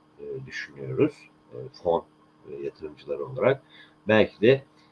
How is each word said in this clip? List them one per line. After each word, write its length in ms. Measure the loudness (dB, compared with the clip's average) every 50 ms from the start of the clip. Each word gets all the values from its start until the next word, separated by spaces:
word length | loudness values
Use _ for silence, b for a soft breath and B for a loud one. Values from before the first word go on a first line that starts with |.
| _ _ _ -16
e, 280 | -12 -10 -10 -10 -10
düşünüyoruz. 680 | -12 -12 -12 -12 -14 -14 -12 -10 -6 0 2 0 0 0 -6 -20 -20 _ _ _ _ -16
E, 40 | -16 -16 -16 -14 -6 -2
fon, 220 | 0 0 0 -2 _ _ _ _ _ _ _ -20 -16
e, 120 | -14 -10 -10
yatırımcıları 640 | -10 -10 -10 -14 -14 -14 -14 -10 -10 -8 -8 -8
olarak. 360 | -8 -4 0 2 2 2 0 b b b b b b b b 0 4
Belki 320 | 6 6 4 4 2 2
de 240 | 4 4 4 4 2 _ b b b b